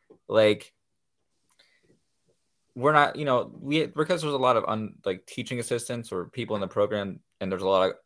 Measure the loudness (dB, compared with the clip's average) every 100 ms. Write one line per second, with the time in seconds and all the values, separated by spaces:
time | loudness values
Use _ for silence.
0 | _ -20 0 4 4 4 -4 _ _ _
1 | _ _ _ _ _ _ _ _ _ _
2 | _ _ _ _ _ _ _ -2 2 4
3 | 4 2 0 0 0 -8 -2 0 0 -2
4 | -2 0 -2 2 4 4 2 -4 -4 -8
5 | -6 -6 -8 -12 -8 -6 -4 -4 -4 -8
6 | -6 -8 -8 -8 -6 -4 -4 -2 0 -2
7 | -6 -10 _ -10 -6 -2 2 4 2 0